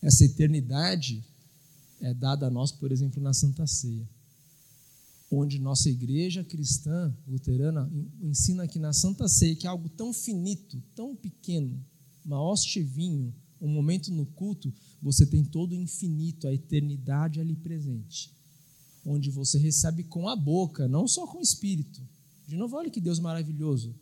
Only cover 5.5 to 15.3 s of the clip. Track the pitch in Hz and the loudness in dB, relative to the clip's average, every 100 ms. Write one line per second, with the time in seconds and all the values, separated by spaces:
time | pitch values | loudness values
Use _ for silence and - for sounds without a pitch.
5.5 | 139 135 135 156 123 123 139 180 180 180 | 0 0 2 2 0 0 0 0 -4 -6
6.5 | 165 139 - 151 165 170 117 139 131 131 | -6 -2 -2 0 -2 -2 -4 -6 -6 0
7.5 | 127 143 160 139 156 - - 175 143 - | 0 2 0 -2 -4 -8 -8 -4 0 2
8.5 | 180 175 165 156 143 185 196 208 - 165 | 0 -2 -4 -2 0 0 0 2 6 6
9.5 | 156 180 180 165 - 226 240 - 196 180 | 4 -4 -6 -8 -8 -6 -6 -4 -2 -2
10.5 | 202 - 135 - - 240 269 196 - - | -4 -8 -12 -12 -12 -12 -10 -12 -12 -4
11.5 | 170 139 127 131 _ - _ 160 139 156 | -2 -2 -6 -12 _ -20 _ -6 -2 0
12.5 | 208 - - 147 131 180 151 123 117 - | 0 0 0 -2 -2 -2 -2 -4 -6 -18
13.5 | _ 147 151 147 143 147 170 139 - 196 | _ -2 2 2 0 -2 -4 -4 -4 -6
14.5 | 202 135 113 - - 143 135 147 | -4 -6 -8 -14 -8 0 6 8